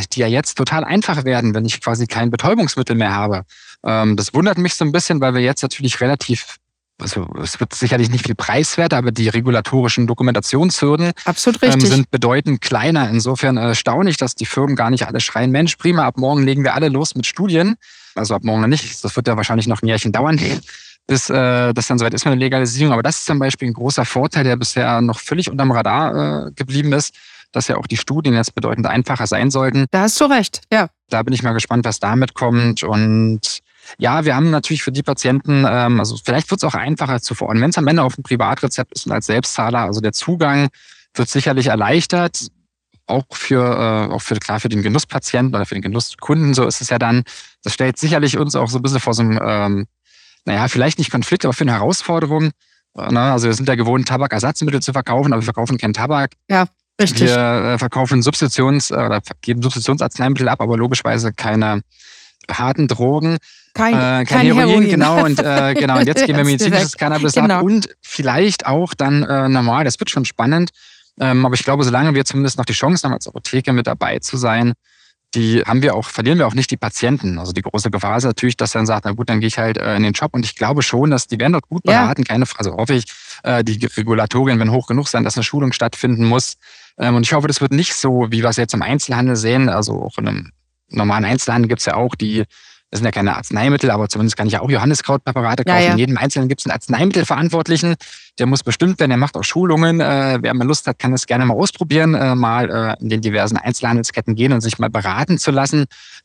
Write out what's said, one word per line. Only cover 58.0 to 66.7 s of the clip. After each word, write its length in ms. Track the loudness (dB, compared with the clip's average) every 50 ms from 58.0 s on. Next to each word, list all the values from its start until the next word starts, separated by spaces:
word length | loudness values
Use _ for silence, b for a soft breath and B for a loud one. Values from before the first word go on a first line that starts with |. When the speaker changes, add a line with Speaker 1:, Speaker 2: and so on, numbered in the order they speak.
| 0 2 2 2 2
Speaker 1:
Substitutions-, 680 | 2 0 0 -2 0 2 2 2 2 2 2 0 -2
äh, 40 | -2
oder 260 | -2 -2 0 -2 -4 -4
ver-, 140 | -8 -16 _ -4
geben 200 | -4 -2 0 0
Substitutionsarzneimittel 840 | -2 -2 -2 -2 -2 0 0 0 -4 -2 -2 0 0 0 2 0 0
ab, 120 | 0 0
aber 160 | 0 -2 0
logischerweise 560 | 0 0 0 0 -2 -2 -2 -2 0 -2 -4 -6
keine 500 | -4 -4 -2 0 0 0 0 -2 -4 -6 _ b b b b b b b b b b b -10
harten 360 | -8 -4 -2 -2 0 0 0 0
Drogen, 500 | 0 0 0 0 0 0 0 0 -2 -2 b b b b b b b
Speaker 2:
Kein, 200 | -2 0 2 2
Speaker 1:
äh, 40 | 2
kein 280 | 2 2 2 0 0
Speaker 2:
kein 200 | 2 2 4 4
Speaker 1:
Heroin, 220 | 6 6 4 4 6
Speaker 2:
Heroin. 200 | 6 6 6 6
Speaker 1:
genau. 360 | 4 4 4 4 4 4 4
Und, 140 | 2 2 2
äh, 340 | 0 2 2 2 2 2 2
Speaker 2:
<laughs> 40 | 0
Speaker 1:
genau, 200 | 2 2 4 4
und 80 | 4
jetzt 180 | 4 4 2 2
geben 140 | 2 2 2
wir 60 | 2
medizinisches 480 | 2 2 2 2 2